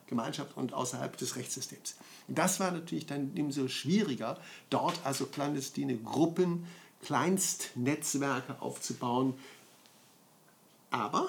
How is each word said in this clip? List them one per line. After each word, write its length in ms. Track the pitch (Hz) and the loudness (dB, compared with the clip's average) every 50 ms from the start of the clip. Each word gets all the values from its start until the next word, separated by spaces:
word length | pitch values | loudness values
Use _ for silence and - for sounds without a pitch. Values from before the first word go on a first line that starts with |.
| - | -8
Gemeinschaft 480 | - 123 117 117 151 151 147 135 - - | -4 -2 -2 -2 -2 -4 -6 -8 -8 -4
und 180 | 143 131 120 - | -4 -4 -2 -2
außerhalb 440 | 131 127 - 127 123 135 131 - | -2 -2 -2 -2 -4 -4 -6 -4
des 180 | - 131 - - | -6 -6 -4 -4
Rechtssystems. 600 | 123 123 - - 131 - - 131 - - - - - - - - - - | -6 -6 -6 -6 -6 -8 -8 -10 -12 -12 -12 -12 -12 -18 -20 -20 -16 -10
Und 100 | - 127 | -4 0
das 220 | 156 170 185 - - | 2 4 4 4 2
war 100 | 190 180 | 2 0
natürlich 360 | 175 160 170 - 165 151 - | 0 -2 -4 -4 -4 -4 -4
dann 240 | - 143 143 139 135 - | -4 -2 -2 -2 -2 0
umso 300 | 156 147 143 135 143 131 127 | 0 0 0 0 0 0 0
schwieriger, 680 | - - - 143 190 220 196 151 120 110 110 123 - - - - - - - - | -2 -2 2 4 4 4 4 2 0 -2 -2 -4 -4 -6 -10 -16 -18 -18 -4 0
dort 300 | 139 120 135 175 170 - - | 2 2 2 2 0 0 -2
also 220 | 139 131 - 131 | -2 0 0 -2
clandestine 720 | - - 147 139 143 147 135 131 - - 143 139 135 123 | -2 -2 -2 -2 0 0 -2 -4 -4 -4 -2 0 0 0
Gruppen, 680 | 110 117 - 123 135 165 165 165 185 180 175 170 170 - - - - - - - - | -2 -2 0 4 4 4 6 6 4 4 4 2 0 -2 -8 -12 -16 -20 -20 -20 -12
Kleinstnetzwerke 1600 | - - 143 123 147 180 196 190 - - - - - - - 123 123 139 151 151 - - - 139 143 139 127 131 127 - 127 - | -4 0 2 4 4 4 4 4 2 0 0 -2 -6 -6 -4 0 2 2 2 2 0 -2 0 0 2 2 0 0 -2 -6 -8 -6
aufzubauen. 720 | - 123 123 - - - 120 - 127 120 120 127 131 131 127 - - - - - - - - - - - - - - - - - - - - _ _ - - _ _ _ - _ _ _ | -6 -6 -6 -4 -6 -6 -4 -2 0 2 4 4 4 2 0 -2 -8 -18 -20 -20 -20 -20 -20 -20 -20 -20 -20 -20 -20 -20 -20 -20 -20 -20 -20 _ _ -20 -20 _ _ _ -20 _ _ _
Aber, 360 | - 120 107 - 139 254 370 | -2 0 0 2 2 2 2